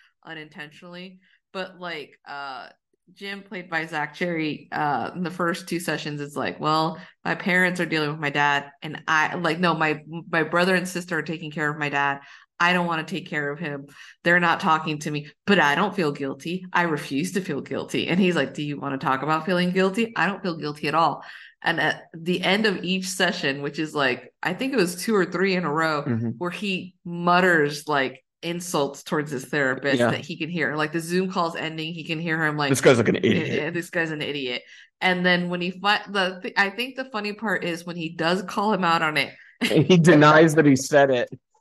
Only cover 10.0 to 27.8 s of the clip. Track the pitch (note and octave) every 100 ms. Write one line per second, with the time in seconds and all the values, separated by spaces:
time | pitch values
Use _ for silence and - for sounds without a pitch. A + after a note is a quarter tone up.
10 | D3+ E3 - E3 D#3 E3+ F3+ F#3 F3+ F3
11 | F3 E3 D#3 D#3+ D#3 D3+ D3+ D3+ D3 C#3+
12 | C#3+ C#3 - - - - F3 F3+ F3 D#3+
13 | D#3 D#3+ D3+ D#3 C#3+ D3 E3 C#3+ C#3+ -
14 | - - E3+ F3 F3 D#3+ F#3+ D#3 D#3 D3+
15 | D#3 D3 D3 - - F#3+ D3 C#3+ G#3 F#3+
16 | D#3 C#3+ C3+ C3+ E3 F3+ F#3 F3+ F3 D3
17 | - C#3 F3 F#3 F#3 C#3 C3+ B2+ D2 C#3
18 | - E3+ F#3 D#3+ C3+ - D3 C#3+ C#3 C3+
19 | D3 C3 C#3+ D#3 D#3+ F3+ F3+ F#3 F#3+ F#3+
20 | A3+ A3+ E3+ G3 F#3+ D#3+ D3 D3 D3+ D#3
21 | D#3+ A#2+ - - - _ - E3 D#3 -
22 | - E3 E3 F3+ E3+ G3+ A3 F3+ F3 F#3
23 | F#3 - F3+ F3 D3+ C#3 C#3+ C#3+ D#3 D3
24 | C3+ B2 - _ - F3+ C4 C4 F3 F3
25 | - G#3+ E3+ F3 G3 F3+ E3 D3+ D#3+ D3
26 | C#3+ A2+ A2+ - F3 F3 G#3 F#3 F#3 -
27 | F3 E3+ F3 F3 F#3 E3+ D3 D3